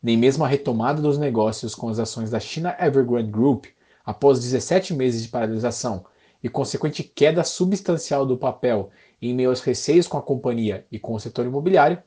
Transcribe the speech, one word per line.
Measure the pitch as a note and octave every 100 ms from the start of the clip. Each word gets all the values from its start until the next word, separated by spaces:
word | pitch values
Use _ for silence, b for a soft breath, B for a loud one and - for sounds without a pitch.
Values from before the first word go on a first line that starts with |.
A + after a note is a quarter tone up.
Nem | A#2+ A2+
mesmo | B2 C#3
a | D3
retomada | C#3 C3+ A2+ A#2 D3+
dos | D3+ C#3+
negócios | D3 A2+ G#2+ A2 A#2
com | - A#2
as | A2
ações | A2 - A2
da | A2+
China | - - F3 F3
Evergrande | F3 C3+ A#2+ A#2+ A2
Group, | G#2+ C3 B2 - _ b b
após | - A2 C#3 C3
dezessete | A#2+ B2+ - F3+ F#3
meses | D3+ C3 A#2
de | A2+
paralisação | B2 A2 A2 A#2+ A#2 B2+ F#2+ - b b b
e | A#2+
consequente | - C3+ - D#3 C#3+
queda | - - C#3+ D#3+
substancial | E3 - F3+ F#3+ - E3 - C#3
do | C3+ B2+
papel | C3 A#2+ B2 A2+ F#2+ b b b
em | A#2+
meio | B2 B2+
aos | B2+
receios | - A#2+ - E3 E3+
com | D3+
a |
companhia | - C3 B2 A#2 A2 F#2+ -
e | A2
com | -
o | A2+
setor | A2+ - B2
imobiliário | C3+ E3 F#3 D3 F3